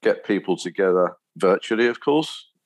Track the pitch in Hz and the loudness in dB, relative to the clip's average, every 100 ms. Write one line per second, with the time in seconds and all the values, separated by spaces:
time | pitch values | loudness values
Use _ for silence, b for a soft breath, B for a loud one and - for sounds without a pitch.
0 | 113 104 - 101 - 90 92 82 95 90 | -2 -2 -2 -2 -2 -4 -4 -2 2 2
1 | 90 - _ - 90 95 - 110 120 117 | 0 -2 _ -2 2 2 0 0 0 0
2 | - 147 156 - - _ | 0 0 -2 -8 -20 _